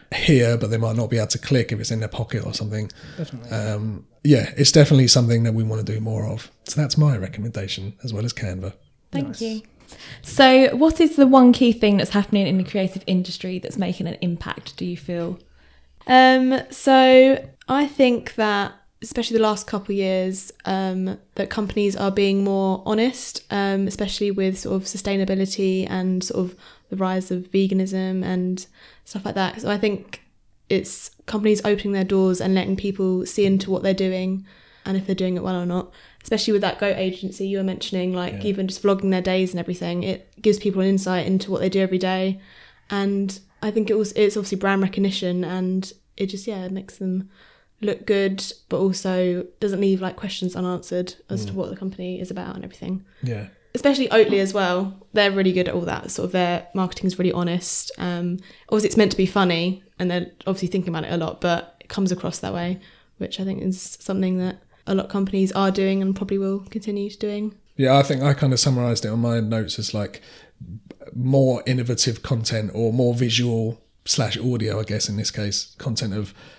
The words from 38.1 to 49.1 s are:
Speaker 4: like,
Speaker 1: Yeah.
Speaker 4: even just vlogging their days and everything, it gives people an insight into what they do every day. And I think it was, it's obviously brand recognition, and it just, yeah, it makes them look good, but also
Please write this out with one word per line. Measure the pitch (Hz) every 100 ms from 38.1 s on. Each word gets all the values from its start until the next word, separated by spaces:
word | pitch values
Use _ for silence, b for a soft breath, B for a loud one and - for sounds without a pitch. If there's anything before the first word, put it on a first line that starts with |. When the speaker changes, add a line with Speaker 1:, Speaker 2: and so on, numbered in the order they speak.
Speaker 4:
like, | 180 180
Speaker 1:
Yeah. | 202 202
Speaker 4:
even | 196 190
just | -
vlogging | 202 196 196
their | 185
days | 185 185 185
and | 180
everything, | 170 175 175 175
it | 190 185 - -
gives | 214 202
people | 202 190
an | 190
insight | 196 190 180 151
into | 190 196
what | 190
they | 190
do | 196
every | 190 185
day. | 185 185 190 190 b b b b -
And | 202 202 202 196 - _ -
I | 214
think | 220 214
it | 214
was, | 202
it's | - 208 208
obviously | 196 190
brand | 196 196
recognition, | 190 196 196 190 185 180
and | 170 185 185 185 190 - _ -
it | 190
just, | 196 226
yeah, | 190
it | 185
makes | 190 190 -
them | 190 185 190 b b b b -
look | 208 - -
good, | 196 196 190 - - -
but | -
also | 190 180 190